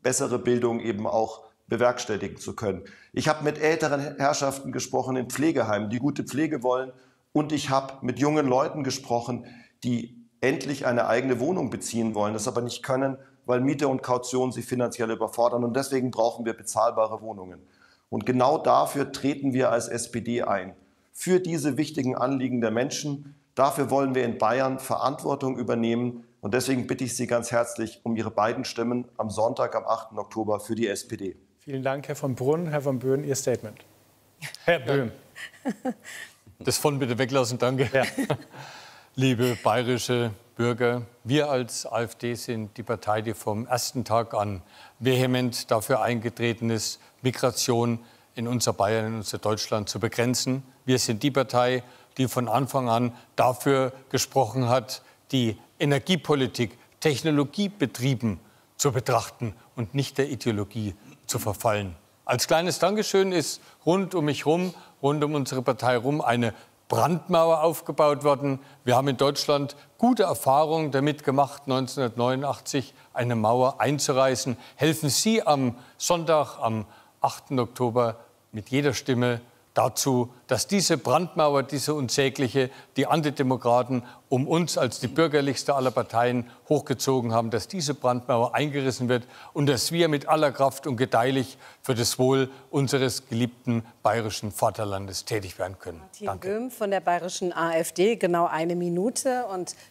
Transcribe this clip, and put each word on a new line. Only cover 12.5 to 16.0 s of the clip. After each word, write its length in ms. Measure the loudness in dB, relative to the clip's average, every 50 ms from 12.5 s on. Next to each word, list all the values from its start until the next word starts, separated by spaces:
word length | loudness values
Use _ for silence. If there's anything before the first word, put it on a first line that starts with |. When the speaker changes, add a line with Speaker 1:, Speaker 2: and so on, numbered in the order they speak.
| -2 -2
Speaker 1:
nicht 220 | -4 -4 -6 -8
können, 360 | -4 -2 0 0 0 -2 -2 -6 -14 -20 _ _ _
weil 160 | 0 2 2
Miete 280 | 2 2 2 2 0 0
und 140 | 0 0
Kaution 500 | 0 -2 -2 -2 -2 -2 0 0 0 0
sie 100 | -2 -6
finanziell 480 | -6 -4 -2 -2 -2 -2 -2 -2 -2 -2
überfordern. 540 | -2 -2 -2 -2 2 2 2 2 2 0 0
Und 100 | 0 0
deswegen 360 | -2 -2 0 0 0